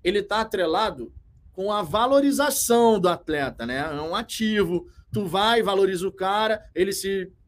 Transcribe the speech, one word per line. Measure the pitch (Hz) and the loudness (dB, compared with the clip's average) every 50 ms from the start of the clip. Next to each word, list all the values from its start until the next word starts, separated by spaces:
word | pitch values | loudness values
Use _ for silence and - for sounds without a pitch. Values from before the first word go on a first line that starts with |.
| - | -4
ele | 180 202 208 190 | -2 -2 -2 -2
tá | - 202 220 | -2 -2 -2
atrelado | 220 220 - 190 175 160 165 196 220 202 156 127 113 - - - - _ _ _ _ - | -2 -2 -2 -2 -2 0 0 0 0 -2 -4 -8 -14 -14 -16 -20 -20 _ _ _ _ -18
com | _ 185 190 208 | _ -8 -4 -4
a | 208 208 | -2 -4
valorização | 190 147 175 214 240 262 277 277 277 277 - - 285 294 277 - - - 233 233 233 226 220 202 | -4 -2 0 0 2 4 4 4 4 4 2 2 0 0 0 -2 0 2 4 6 6 6 6 4
do | 180 180 | 2 0
atleta, | 170 - - - 156 147 139 123 - - 117 | 0 0 -4 -4 -4 -4 -4 -4 -6 -8 -8
né? | 120 127 135 | -6 -6 -6
É | 147 160 147 143 | -6 -6 -6 -8
um | 156 165 180 | -6 -6 -6
ativo, | 220 220 - - - 220 214 214 208 190 170 180 165 175 - - - - _ | -6 -6 -8 -6 -4 -2 0 0 0 0 0 -2 -4 -6 -8 -18 -20 -16 _
tu | - 214 202 | -6 -6 -4
vai, | 170 160 196 208 226 233 226 | -2 0 2 2 4 4 4
valoriza | 208 196 196 196 196 190 185 170 185 | 2 2 2 2 2 2 0 -2 -4
o | 190 | -6
cara, | - - 185 190 202 214 220 220 220 214 - - _ | -6 -4 -2 -2 0 0 0 0 -2 -4 -6 -8 _
ele | 165 190 196 190 | -2 -2 -2 -2
se | - - 196 196 190 185 185 - _ _ | -4 -4 -4 -4 -4 -6 -8 -14 _ _